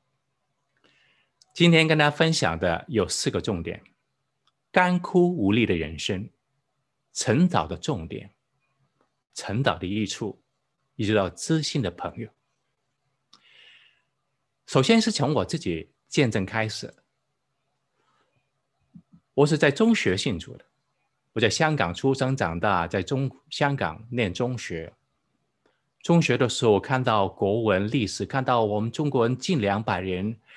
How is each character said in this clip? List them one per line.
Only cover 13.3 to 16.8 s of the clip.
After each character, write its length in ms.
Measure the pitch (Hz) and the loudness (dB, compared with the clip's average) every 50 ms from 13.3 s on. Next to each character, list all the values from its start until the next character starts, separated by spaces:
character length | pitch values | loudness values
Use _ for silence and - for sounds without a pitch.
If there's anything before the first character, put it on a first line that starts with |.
| _ _ _ _ _ - - - - - _ _ _ _ _ _ _ _ _ _ _ _ _ _ _ _ _ | _ _ _ _ _ -20 -20 -20 -20 -20 _ _ _ _ _ _ _ _ _ _ _ _ _ _ _ _ _
首 140 | - - 139 | 0 2 2
先 180 | 131 - 226 226 | 4 6 4 4
是 100 | 214 233 | 4 2
从 240 | 208 - 139 139 156 | 0 -2 0 0 0
我 100 | 117 92 | 0 -2
自 140 | - - - | -2 -4 -6
己 320 | - 92 82 80 - _ _ _ _ | -4 -4 -6 -6 -8 _ _ _ _
见 240 | - - - 139 117 | -4 0 2 2 2
证 160 | 104 110 95 | 2 -2 -4
开 220 | 87 - 110 110 107 | -4 -4 -4 -4 -4
始。 260 | - - | -6 -10